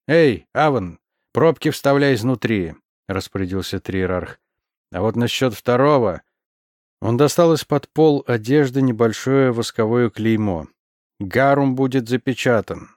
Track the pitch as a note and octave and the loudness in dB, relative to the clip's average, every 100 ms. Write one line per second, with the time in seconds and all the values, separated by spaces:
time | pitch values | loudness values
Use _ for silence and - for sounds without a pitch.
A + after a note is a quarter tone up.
0 | - E3 D3+ F#2+ - A2+ D3+ B2+ F2+ E2+ | 0 2 4 2 -4 0 0 0 -4 -10
1 | _ _ _ - D#3+ D3 D#3+ - C#3+ C#3 | _ _ _ 2 2 2 -2 -2 0 2
2 | C#3+ B2 A#2 B2+ A2+ G#2+ E2 - _ _ | 2 0 0 -2 -2 -2 -4 -10 _ _
3 | - F#2+ - G2 F#2 F#2+ F2 F#2+ - F#2+ | -8 -8 -6 -6 -4 -4 -6 -8 -6 -4
4 | F#2 F2+ E2+ - _ _ _ _ _ F2 | -2 -4 -6 -14 _ _ _ _ _ -4
5 | A2 A2 A#2+ - C3 G#2 - B2 C#3+ C#3+ | -2 0 -2 0 -2 -2 -2 2 4 2
6 | G#2+ D#2+ - _ _ _ _ _ _ _ | 0 -4 -12 _ _ _ _ _ _ _
7 | G2 A#2+ C#3+ - E3+ D#3 - C#3+ - - | -4 2 2 4 2 2 0 -4 -4 2
8 | D#3 C#3+ - A#2 G#2+ D3 C3+ C3 C3 A2 | 2 2 -2 -4 2 2 2 2 0 2
9 | A#2 G#2 C3 C3+ C3 A#2 A2+ - A2 A#2+ | 0 0 0 2 2 0 -4 -2 0 2
10 | A#2 A2 A2 A2 G#2+ E2+ D#2 _ _ _ | 0 0 0 0 0 -4 -8 _ _ _
11 | _ _ G2 A#2 C#3 C#3 C#3 C3 C3+ C3 | _ _ -6 0 2 2 0 0 -2 -2
12 | A2+ B2 - A#2+ C3 A2+ - F2 - | -2 -4 -2 -2 0 0 -2 -10 -14